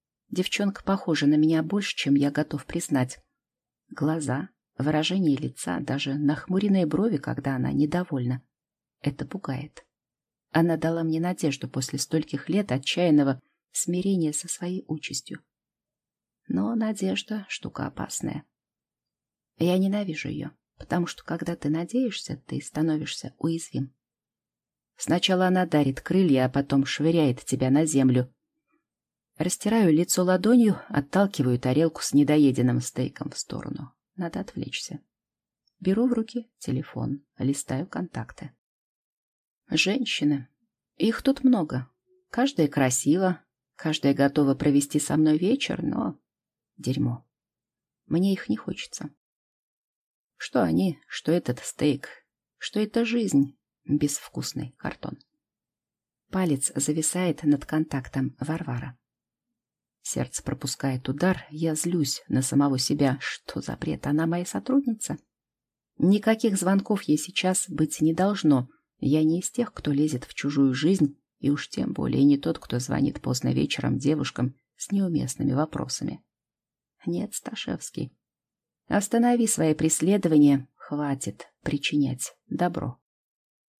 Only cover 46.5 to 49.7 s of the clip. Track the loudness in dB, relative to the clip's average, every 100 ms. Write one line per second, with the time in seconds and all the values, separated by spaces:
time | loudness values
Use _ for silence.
46.5 | _ _ -8 -4 -2 -2 -4 -10 _ _
47.5 | _ _ _ _ _ -4 0 2 0 -2
48.5 | -4 -6 -10 -12 -14 -14 -16 _ _ _
49.5 | _ _